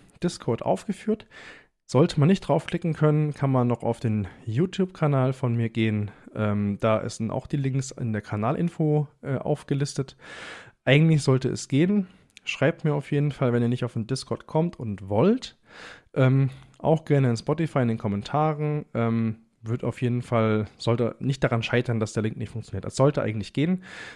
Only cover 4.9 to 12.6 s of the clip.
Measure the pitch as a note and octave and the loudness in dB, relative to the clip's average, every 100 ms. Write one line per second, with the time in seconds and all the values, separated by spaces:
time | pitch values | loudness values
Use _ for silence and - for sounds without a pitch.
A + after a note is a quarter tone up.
4.9 | - D3+ C#3 C3 C3 B2 A#2 A2+ A#2 A2 | 0 0 2 2 0 -2 0 0 0 0
5.9 | G#2+ G#2 - - - G#2+ G#2 G2+ G2+ A2+ | 0 -2 -8 -12 -4 0 0 0 0 2
6.9 | A2 G#2+ - A2 A#2 - D3 C3+ C3+ C3 | 2 0 -6 -4 -4 -4 -2 -2 -2 -4
7.9 | - A#2+ G#2+ - G#2 A2 D3+ E3+ - D#3 | -6 -4 -4 -4 -4 -2 0 -2 0 0
8.9 | D3+ D3 _ - C3+ - D3 - C#3 C#3+ | 0 -2 _ -6 -4 -2 -4 -2 -2 -2
9.9 | - C3 - - - - - - _ - | -4 -8 -10 -20 -18 -16 -16 -20 _ 2
10.9 | C3+ D#3+ D#3 C3+ C3+ B2+ - - C3+ F3 | 4 6 4 4 2 2 -4 -2 2 2
11.9 | G#3 F#3 - _ - - - | 2 -2 -8 _ -14 -10 0